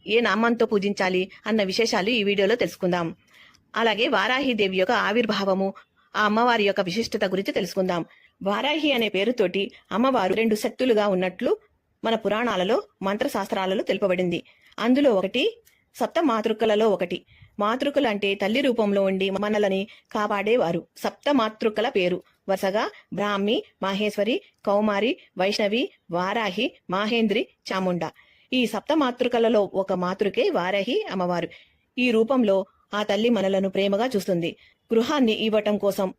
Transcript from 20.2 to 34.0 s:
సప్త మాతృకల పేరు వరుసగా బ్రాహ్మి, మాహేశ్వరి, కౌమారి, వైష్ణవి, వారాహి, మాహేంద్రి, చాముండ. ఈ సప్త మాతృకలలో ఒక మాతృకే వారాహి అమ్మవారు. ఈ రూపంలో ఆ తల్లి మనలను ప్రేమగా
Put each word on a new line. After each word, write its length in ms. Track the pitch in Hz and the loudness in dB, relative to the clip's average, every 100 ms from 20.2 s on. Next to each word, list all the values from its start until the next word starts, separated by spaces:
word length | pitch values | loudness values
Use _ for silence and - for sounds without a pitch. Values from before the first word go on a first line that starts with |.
| 208 208 196 240 170 170 - - | -2 -2 0 2 2 -2 -6 -8
సప్త 360 | 214 - - | -8 -4 0
మాతృకల 560 | 285 220 220 226 214 233 | 2 0 -4 -6 -2 -2
పేరు 340 | 220 180 180 - _ - | 0 0 -2 -8 _ -6
వరుసగా 400 | 190 196 202 302 - _ | -2 0 -2 -4 -8 _
బ్రాహ్మి, 500 | 170 208 202 202 269 - _ | -6 -2 0 0 -2 -4 _
మాహేశ్వరి, 580 | 190 196 214 208 208 320 - _ - | -4 -2 -2 -2 -2 -2 -6 _ -2
కౌమారి, 520 | 202 214 202 214 349 - - | 0 2 0 -2 -4 -10 -4
వైష్ణవి, 540 | 190 214 208 226 381 _ _ | -2 0 -2 0 -4 _ _
వారాహి, 600 | 170 180 220 208 185 240 - - | -4 -2 -2 -4 -4 -6 -6 -6
మాహేంద్రి, 580 | 185 208 233 226 202 381 _ - | -4 -2 0 0 0 -4 _ -6
చాముండ. 360 | 190 185 180 160 - _ _ _ | -4 -2 -2 -6 -10 _ _ _
ఈ 120 | 254 226 | -2 0
సప్త 300 | 220 - 320 | -4 -2 0
మాతృకలలో 760 | 269 247 240 240 226 226 196 | 0 0 -2 2 4 2 2
ఒక 200 | 185 185 | -2 -2
మాతృకే 560 | 185 180 190 208 226 392 | -2 -2 0 -2 0 0
వారాహి 560 | 269 175 202 196 370 403 | 0 0 -2 -2 -2 -4
అమ్మవారు. 360 | 185 180 175 165 - - _ _ - | -4 -2 -2 -4 -10 -20 _ _ -2
ఈ 140 | 247 | 0
రూపంలో 540 | 226 226 262 214 196 196 _ _ | 2 2 2 4 2 0 _ _
ఆ 100 | 202 | -6
తల్లి 260 | 208 202 233 | -2 0 2
మనలను 400 | 226 190 196 190 | 2 2 0 0
ప్రేమగా 400 | 190 196 196 | 0 0 0